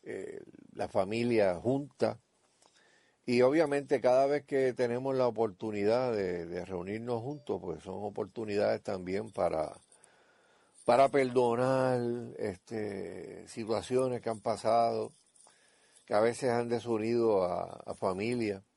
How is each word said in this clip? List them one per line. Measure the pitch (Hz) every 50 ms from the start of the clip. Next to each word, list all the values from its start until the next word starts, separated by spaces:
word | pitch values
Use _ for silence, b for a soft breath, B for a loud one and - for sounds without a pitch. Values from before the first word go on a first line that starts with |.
| _
eh, | - 110 98 95 - - - 50 - - - - - -
la | - 101
familia | 92 - 104 95 95 110 117 120 120 120 110 101 95 90
junta. | 82 82 117 131 139 147 135 _ _ 117 110 113 - _ _ _ _ _ _ b b b b b b b b b b b b b b _
Y | - 120 120
obviamente | 123 131 143 165 165 143 143 143 139 131 147 123
cada | 104 127 127 131 139
vez | 139 147 147 139
que | - 143 135 135 127 117
tenemos | 113 127 120 120 123 131 135 135
la | 131 127
oportunidad | 120 110 107 113 107 90 _ - 110 107 104 101 104 113 123 131 127
de, | 113 104 98 90 90 87 85
de | 85 87 90 87
reunirnos | 90 95 90 87 95 104 113 117 120 123 113
juntos, | 110 135 151 143 131 - 104 92
pues | 90 92 80 78
son | - 92 95 98 104
oportunidades | 104 101 110 107 101 _ 123 113 107 101 104 104 104 110 104
también | _ - 101 95 90 87 92 101 113 110
para, | - - 90 85 82 78 76 - - - _ b b b b b b b b b b b b b b b b b b _ -
para | - 120 123 135 135
perdonar, | 139 143 131 127 123 131 123 120 117 117 127 131 131 131 131 131 127 123 120 120 120 120 117 117 - -
este, | 107 104 92 92 _ - 117 110 107 104 101 98 95 92 95 95 - - 95 92 90
situaciones | - - 117 113 101 110 107 92 - 123 127 131 131 123 117
que | - 117
han | 113 107
pasado, | - 123 110 101 - 113 113 117 117 117 113 113 110 - _ _ _ _ _ b b b b b b b b b b b b b b
que | - 110
a | 104
veces | 110 117 117 - 139 127
han | 117 120 120 117
desunido | 120 117 104 120 117 107 107 113 120 120 117 113 104 95 92
a, | 87 87 90 -
a | - - - - - 107
familia. | - - 98 92 95 104 117 123 123 113 104 98 98 98 _ _